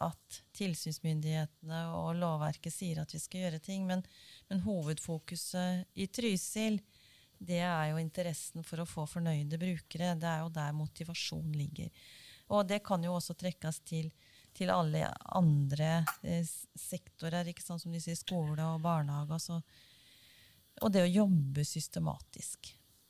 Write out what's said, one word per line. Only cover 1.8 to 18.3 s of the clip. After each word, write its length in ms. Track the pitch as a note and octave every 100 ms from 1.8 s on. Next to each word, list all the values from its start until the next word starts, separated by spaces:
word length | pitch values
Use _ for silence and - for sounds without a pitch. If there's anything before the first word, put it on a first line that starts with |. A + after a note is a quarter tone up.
| E3 E3+
og 200 | E3 E3+
lovverket 560 | F3 D#3 D3+ - E3
sier 280 | - F#3 D#3
at 120 | D#3
vi 80 | D#3+
skal 240 | - F#3 F3+
gjøre 140 | D#3+
ting, 220 | - F#3+ F#3
men, 140 | F#3 F#3 - - - -
men 140 | G3 G3
hovedfokuset 1200 | F#3+ D3+ D#3 - D#3+ - E3+ - F3+ F3+ F3+ F#3 -
i 60 | F#3+
Trysil, 680 | - A#3 F#3 - G#3+ A3 G#3 - - - - - -
det 240 | F3 F3
er 300 | F3+ E3 D3+
jo 80 | D#3+
interessen 640 | D#3+ F3+ F3 D#3 - E3 D#3+
for 160 | D#3+
å 60 | E3+
få 160 | E3 D3+
fornøyde 500 | F3 E3 D3+ D3 D#3+
brukere. 540 | F#3 E3 - E3 F3 E3+
Det 120 | E3
er 100 | D#3+
jo 80 | E3 D#3+
der 180 | D3
motivasjonen 800 | D3+ D3+ - E3 E3 - D#3 D#3+
ligger. 380 | D3+ C#3+ D3+ D#3+ - - - - - -
Og 160 | G#3 F#3
det 140 | G#3 -
kan 160 | F3+
jo 100 | E3+
også 220 | F3+ - E3+
trekkes 440 | F3+ - D#3+ D#3+ -
til, 240 | D#3+ D#3+ - - - - -
til 160 | F#3
alle 320 | F#3 D#3+ D#3 - - - F#3+
andre, 640 | E3 D3 C#3 C#3+ D#3 E3 D#3+ -
eh, 180 | - E3+
s-, 240 | E3 - - -
sektorer, 720 | - F3+ - - E3 F3 E3+
ikke 100 | E3+
sant, 220 | - E3+
som 100 | E3+
de 80 | E3
sier, 160 | D#3+ E3+
skole 460 | -